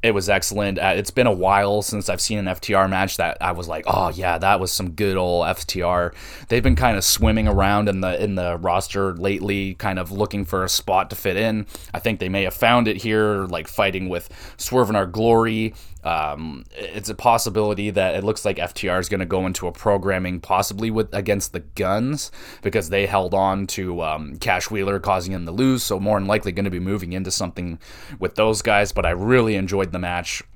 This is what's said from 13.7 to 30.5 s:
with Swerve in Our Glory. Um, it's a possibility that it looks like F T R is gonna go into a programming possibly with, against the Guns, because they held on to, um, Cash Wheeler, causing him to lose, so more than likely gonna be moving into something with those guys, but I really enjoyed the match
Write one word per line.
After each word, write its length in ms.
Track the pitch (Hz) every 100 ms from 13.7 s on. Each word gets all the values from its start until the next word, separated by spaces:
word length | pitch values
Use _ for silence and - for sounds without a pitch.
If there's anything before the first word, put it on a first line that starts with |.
| - 98 92 92
with 220 | 87 - - - -
Swerve 340 | - 127 113
in 60 | 107
Our 100 | 95
Glory. 680 | 107 113 113 113 110 110 - - -
Um, 640 | - 82 76 73 80 69 -
it's 380 | 62 90 87 101
a 40 |
possibility 760 | 104 120 117 - 101 104 101 104
that 260 | 101 92 87
it 80 |
looks 220 | 98 107 104
like 120 | 98
F 160 | 87
T 140 | - 98
R 120 | 90
is 100 | 87
gonna 160 | 98 92
go 200 | 92 92
into 220 | 90 90
a 60 |
programming 680 | 87 113 101 95 92 92 90
possibly 500 | - 92 101 98 113
with, 240 | 110 107
against 380 | - 98 101 -
the 80 | 90
Guns, 720 | 78 - 92 101 123 147 - - - -
because 260 | 101 107 82
they 180 | 98 98
held 280 | 101 92
on 340 | 95 95 95 98
to, 340 | - 92 87
um, 360 | 80 78 76 73
Cash 340 | - 90 -
Wheeler, 300 | 107 98 98
causing 320 | 101 92 90
him 120 | 95 82
to 60 |
lose, 320 | 90 131 127
so 160 | - 95
more 180 | 98 107
than 80 | 98
likely 280 | 107 104
gonna 160 | 90 98
be 100 | 90
moving 320 | 92 101 90
into 200 | 92 92
something 480 | - 90 - 90 82 - - - 139
with 180 | 90 -
those 260 | 110 110
guys, 320 | - 104 101
but 120 | - 87
I 40 |
really 460 | 87 104 127 113 101
enjoyed 360 | 92 98 95
the 80 | 87
match 420 | 90 87 85 - -